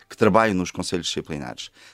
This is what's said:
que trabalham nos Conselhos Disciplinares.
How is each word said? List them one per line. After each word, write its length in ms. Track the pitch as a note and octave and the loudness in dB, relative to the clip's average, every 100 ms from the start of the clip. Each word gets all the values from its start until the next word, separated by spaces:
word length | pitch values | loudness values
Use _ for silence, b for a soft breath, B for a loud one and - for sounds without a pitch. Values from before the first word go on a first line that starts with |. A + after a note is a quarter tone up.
| b | b
que 80 | - | 2
trabalham 380 | G#2+ G#2+ A2+ F#2 | 4 6 4 2
nos 160 | F2+ | -2
Conselhos 360 | - F2 F2 - | -6 -4 -4 -4
Disciplinares. 640 | - D#2+ D2+ B1 - - b b | -6 -8 -8 -10 -12 -16 b b